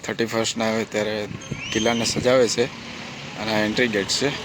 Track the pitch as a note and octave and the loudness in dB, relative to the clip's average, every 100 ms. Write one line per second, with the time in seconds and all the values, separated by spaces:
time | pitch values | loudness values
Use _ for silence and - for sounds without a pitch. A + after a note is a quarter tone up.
0 | - G#2+ A2+ A2+ A2+ A#2 A2 A2 G#2+ G#2+ | -6 -2 0 0 0 0 0 0 0 0
1 | G#2 G#2+ G2+ - - - - A2+ A2 A#2 | 0 -2 -6 -8 -10 -10 -2 0 2 2
2 | A2+ - B2 C3 A#2 - A#2+ - - - | 0 2 4 6 4 4 0 -2 -12 -12
3 | - - - - G#2+ A2 G#2+ G#2+ B2 G#2 | -12 -12 -12 -6 0 2 2 2 2 2
4 | F#2+ - C3+ C#3+ | 0 0 0 -2